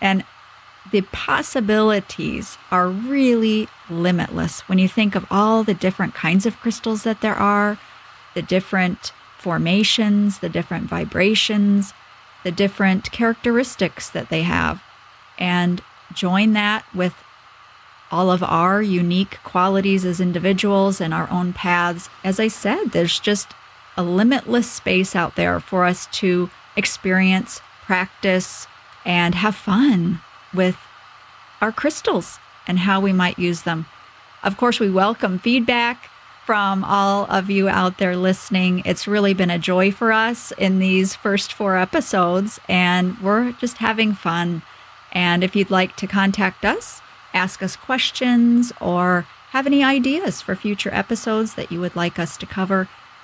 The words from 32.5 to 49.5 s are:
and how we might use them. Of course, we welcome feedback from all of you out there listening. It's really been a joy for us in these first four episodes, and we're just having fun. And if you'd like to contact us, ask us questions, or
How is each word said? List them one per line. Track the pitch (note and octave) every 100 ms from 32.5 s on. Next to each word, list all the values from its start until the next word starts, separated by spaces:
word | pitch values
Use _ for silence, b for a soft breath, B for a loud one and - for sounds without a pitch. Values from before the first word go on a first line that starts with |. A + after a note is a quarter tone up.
| - -
and | F3+
how | F#3+ G3
we | G3
might | F#3 F3+ -
use | F3 E3+
them. | F3+ E3 D#3+ - - - - -
Of | G3+ G3+
course, | A#3+ A3+
we | G#3
welcome | F#3 G3+ A3+ G#3 F3+
feedback | A#3 B3+ A#3 A#3+ A#3 A#3+ - - - -
from | - G#3+ G3 F#3+
all | - G3+ G3 G3+ G3
of | G3 F#3+
you | G3 F#3+
out | F#3 F#3 F#3
there | F#3 F3+
listening. | F#3 F#3+ - F#3 F#3 F3+
It's | F#3 F3+ -
really | G#3 G3+ F#3+
been | F3+
a | F3
joy | E3 F3+ F#3+
for | G3 A3+
us | A3 A3+ A#3 -
in | - F#3+ F#3+
these | F#3+ F#3 F#3+ -
first | G#3 G3+ -
four | - G3+ F#3
episodes, | F#3 E4 A#3+ G3 F3 F#3 G#3 - -
and | F3+ F3+ F3+ F#3 F#3
we're | F#3 G#3+ B3
just | A#3+ B3 -
having | A3+ A3 G#3+
fun. | G3 F3 E3+ F3 E3 B B B B -
And | F3+ F3+ F3
if | F#3 G3+
you'd | F#3+
like | F#3 F#3 -
to | F#3+
contact | G3 G3 G3 F#3 - G3+
us, | F#4 - - - - -
ask | F#3 F#3 -
us | F#3 -
questions, | - - - - B3+ A#3+ A#3+ A#3+ A#3+ -
or | F3+ F3+ F3+ F3+ F3 - -